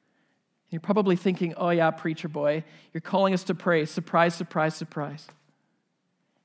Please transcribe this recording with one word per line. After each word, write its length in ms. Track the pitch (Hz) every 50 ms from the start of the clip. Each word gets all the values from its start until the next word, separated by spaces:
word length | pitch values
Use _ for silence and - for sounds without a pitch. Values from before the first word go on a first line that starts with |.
| _ _ _ _ _ _ _ _ _ _ _ _ _ _
You're 100 | 170 160
probably 360 | - - 196 214 196 190 180
thinking, 400 | 180 - 196 180 - 185 165 160
"Oh 140 | - 185 175
yeah, 180 | 175 165 160 160
preacher 380 | 160 - - 165 156 - -
boy, 360 | 156 151 147 147 147 151 160 160 - - - - _ -
you're 80 | 165
calling 320 | - - 196 196 196 196 190
us 100 | 175 -
to 100 | - 180
pray. 300 | - - 185 170 160 151
Surprise, 500 | 156 - 175 165 - - 165 170 175 170
surprise, 400 | - 175 - - 165 156 160 156
surprise." 500 | - 170 - - 160 143 143 143 151 - - - _ _ _ _ _ _ _ _ _ _ _ _ _ _ _ _ _ _ _ _ _